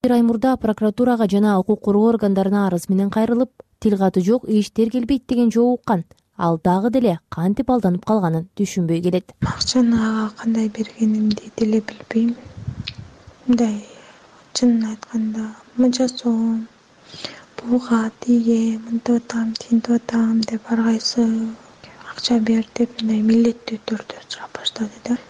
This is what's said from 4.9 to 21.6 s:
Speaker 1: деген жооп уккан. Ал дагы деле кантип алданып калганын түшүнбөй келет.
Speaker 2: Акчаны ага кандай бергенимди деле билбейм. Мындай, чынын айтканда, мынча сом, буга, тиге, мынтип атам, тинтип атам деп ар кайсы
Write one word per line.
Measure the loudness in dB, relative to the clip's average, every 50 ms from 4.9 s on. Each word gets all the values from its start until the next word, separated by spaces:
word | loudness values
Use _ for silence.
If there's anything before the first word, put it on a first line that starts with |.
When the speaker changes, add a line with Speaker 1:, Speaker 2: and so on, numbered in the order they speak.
| 0 -4 0 0 -2 -2 _
Speaker 1:
деген | -2 0 2 2 2
жооп | 4 4 4 2 2 0
уккан. | _ -2 -2 -2 -2 _ -16 _ _ _ _
Ал | -2 0 0 0 0
дагы | _ 2 2 2 0 0
деле | 0 2 2 2 0 -2 _ _
кантип | -8 -2 -2 0 0 0 0 0 0
алданып | 2 2 0 0 0 -2
калганын | 0 0 0 2 0 -2 -2 -4 -8 _
түшүнбөй | -4 -4 -2 -2 -2 -2 0 -2 0
келет. | 0 0 -2 -2 -4 -6 -10 _
Speaker 2:
Акчаны | -6 -6 -4 -6 -6 -2 2 2 2 4 2 2
ага | 2 0 0 -2 -4 -4 -8
кандай | -6 -4 -2 0 0 -2 -2
бергенимди | -4 -6 -8 -8 -4 -2 0 0 2 2 0 0 -2 -2 -6 -14 -4
деле | -2 0 2 2 0
билбейм. | -2 -4 -14 -16 -14 _ -2 0 0 0 -2 -4 -12 -20 -18 -12 -12 -12 -10 -10 -12 -12 -12 -16 -18 -20 -20 -20 -20 -20 -20 _ 0
Мындай, | 2 2 2 4 0 -2 -6 -10 -14 -20 -20 -20 -20 -20 -20 -20 -20 -20 -20 -20 _ _
чынын | 2 2 4 4 2 0 -2
айтканда, | -6 -10 -14 -8 -4 -4 -4 -2 -4 -6 -8 -8 -10 -16 -20 -14
мынча | _ 2 2 2 2 2 -2
сом, | -2 -2 -4 -2 -2 0 0 0 0 -2 -2 -6 -10 _ _ _ _ _ _ _ -20 -20 -16 -16 -16 -16 -18 -20 _ _ -14
буга, | -4 -2 -2 -2 0 0 0 0 0 -2 -6 _
тиге, | 0 2 2 2 4 2 2 2 2 0 -2 -4
мынтип | -6 -6 -6 -6 0 0 0
атам, | 0 0 -4 -4 -4 -4 -4 -4
тинтип | -8 -4 0 0 0 2 2
атам | 0 0 0 -2 -2 0 0 2 2 0
деп | 0 -2 -6 -8 -4 -2
ар | -2 0 2
кайсы | 0 0 0 -2 -4 0 0 0 0 0 -2 -4 -6 -8 -12